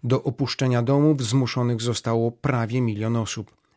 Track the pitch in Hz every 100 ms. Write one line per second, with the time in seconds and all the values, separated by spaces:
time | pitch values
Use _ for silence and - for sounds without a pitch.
0 | 127 131 - 120 135 - 131 123 117 139
1 | 151 147 117 131 123 - 120 117 117 113
2 | - 117 117 117 - 127 113 123 120 104
3 | 110 117 110 - 104 _ _